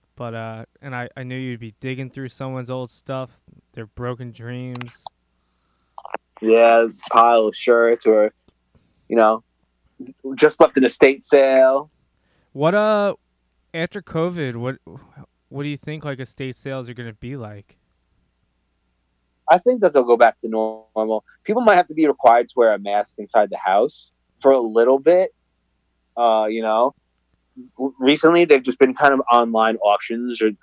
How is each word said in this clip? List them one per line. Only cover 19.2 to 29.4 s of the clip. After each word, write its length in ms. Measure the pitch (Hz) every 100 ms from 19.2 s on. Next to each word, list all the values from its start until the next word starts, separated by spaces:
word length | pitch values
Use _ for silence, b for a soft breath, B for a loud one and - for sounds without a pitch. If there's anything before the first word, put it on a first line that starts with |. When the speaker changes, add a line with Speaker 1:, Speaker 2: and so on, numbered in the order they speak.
| _ _ -
Speaker 2:
I 60 | 180
think 240 | 240 254
that 120 | 185
they'll 100 | 147
go 140 | 123 117
back 220 | 117 -
to 80 | 113
normal. 760 | 110 110 110 - 110 110 107 - b
People 180 | - 220
might 140 | 226 180
have 120 | 175
to 60 |
be 140 | 156 151
required 400 | - 117 120 117
to 40 | 123
wear 180 | 113
a 60 | 101
mask 380 | 101 104 101 -
inside 300 | 104 113 101
the 80 | 92
house 540 | 92 98 127 - - _ _ _
for 120 | 139
a 80 | 135
little 360 | 117 110 120 135
bit. 380 | 143 180 190 _ _ _ _ _ _ _ _ -
Uh, 300 | 117 110 110
you 120 | 113
know, 320 | 113 110 131 - _ _ _ _ _ 127 123 -
w-, 160 | 135 -
recently 440 | 131 151 160 175 165
they've 180 | 139
just 160 | 127 120
been 140 | 131 127
kind 180 | 143
of 80 | 135 123
online 440 | 120